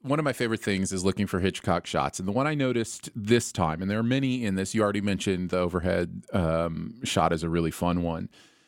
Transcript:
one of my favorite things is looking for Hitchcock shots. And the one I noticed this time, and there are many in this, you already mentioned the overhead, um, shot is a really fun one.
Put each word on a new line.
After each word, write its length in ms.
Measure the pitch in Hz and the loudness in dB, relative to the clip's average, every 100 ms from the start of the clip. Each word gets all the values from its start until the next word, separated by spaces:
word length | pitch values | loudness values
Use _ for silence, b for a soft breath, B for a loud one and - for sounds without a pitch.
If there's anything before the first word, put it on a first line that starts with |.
one 180 | 131 151 | -2 0
of 60 | |
my 80 | 147 | 0
favorite 280 | - 120 110 | 0 0 0
things 280 | 107 95 92 | 0 2 0
is 140 | 95 | 0
looking 220 | 92 92 98 | 0 0 0
for 120 | 95 | 2
Hitchcock 460 | 92 - - 87 - | 0 0 0 0 0
shots. 320 | 82 69 - | 0 0 -2
And 80 | 92 | -4
the 60 | |
one 140 | 113 147 | -2 0
I 80 | |
noticed 560 | 147 131 120 110 - - | 0 0 0 -2 -8 -12
this 380 | 117 104 117 - | -6 2 4 4
time, 300 | - 80 80 | 0 0 0
and 80 | 95 | -2
there 80 | 107 | 0
are 40 | |
many 400 | 117 135 135 127 110 | 0 0 0 0 0
in 80 | |
this, 200 | 95 95 | -2 0
you 60 | 110 | 2
already 200 | 104 104 | 2 2
mentioned 480 | 101 95 101 90 90 | 0 0 0 0 0
the 80 | 90 | 0
overhead, 640 | 87 87 90 90 87 90 - | 0 0 0 0 0 -6 -4
um, 640 | 98 80 82 85 82 82 - | 0 2 2 0 -4 -8 -8
shot 260 | 87 - 82 | -2 2 2
is 80 | 82 | 2
a 80 | 82 | 0
really 200 | 85 80 | 0 0
fun 320 | - 87 87 | 0 0 0
one. 280 | 85 82 - b b b | -2 -4 -8 b b b